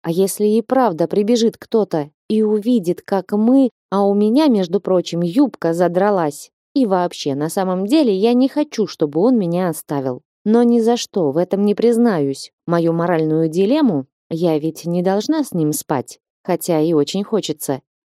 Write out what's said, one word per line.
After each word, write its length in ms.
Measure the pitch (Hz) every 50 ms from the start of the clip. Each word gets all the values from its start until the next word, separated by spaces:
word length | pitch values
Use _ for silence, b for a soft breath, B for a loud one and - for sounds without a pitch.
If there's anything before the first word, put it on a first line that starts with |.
А 100 | - 170
если 360 | 165 180 196 190 - - 208 208
и 140 | 214 226
правда 460 | 214 - 262 269 254 220 170 156 170 160
прибежит 500 | - 202 208 208 247 226 233 220 - -
кто-то 520 | - - - 220 202 - - 160 143 151 _ _ _ -
и 120 | 214 214
увидит, 600 | 220 214 214 214 196 240 247 226 170 175 170 -
как 320 | - - 196 190 180 - 208
мы, 360 | 208 214 233 262 277 269 233 - _ _ _
а 140 | - 196 202
у 80 | 202 202
меня, 340 | 202 208 214 226 285 320 294
между 320 | 233 202 185 165 175 202
прочим, 420 | - 190 185 180 170 - 170 170
юбка 520 | 175 170 175 254 294 226 - - - 165 165
задралась. 800 | 170 180 170 175 185 196 208 208 185 165 147 143 - - - _ _ _ _ -
И 100 | 285 254
вообще, 500 | 202 190 180 175 175 180 - - 147 135
на 140 | 139 147 160
самом 380 | - 202 190 185 185 185 196 202
деле, 280 | 269 320 294 233 190
я 180 | 185 208 233 240
не 140 | 247 262 262
хочу, 400 | - 294 302 294 - - 208 165
чтобы 320 | - - 165 147 143 160
он 160 | 190 254 254 226
меня 320 | 185 170 170 180 185 175
оставил. 520 | 156 - - - 156 139 131 131 123 123 - _ _ _ -
Но 180 | 208 220 233 240
ни 160 | 233 240 240
за 180 | 220 233 240 226
что 340 | - - - 208 165 139
в 60 | 131 165
этом 280 | 180 180 202 190 202
не 100 | 208 208
признаюсь. 760 | - - 240 240 226 240 240 196 160 143 139 135 - - - _ _ _ -
Мою 260 | 170 170 165 165 165
моральную 560 | 170 170 175 175 160 160 156 156 160 165 160
дилемму, 560 | 156 180 196 208 269 311 302 233 170 139 131 - _ _ _ -
я 280 | 165 160 175 170 160 151
ведь 280 | 147 160 156 - -
не 160 | 170 170 180
должна 420 | 175 185 190 202 208 - 311 320 277
с 100 | - -
ним 200 | 175 156 151 151
спать, 460 | - - - 156 127 120 - - - _ _ _ _ -
хотя 360 | - 180 160 - - 170 156
и 140 | 151 170 170
очень 300 | 151 143 - - 190 202
хочется». 580 | - 220 196 - - - - - - 139 127 - _ _ _ -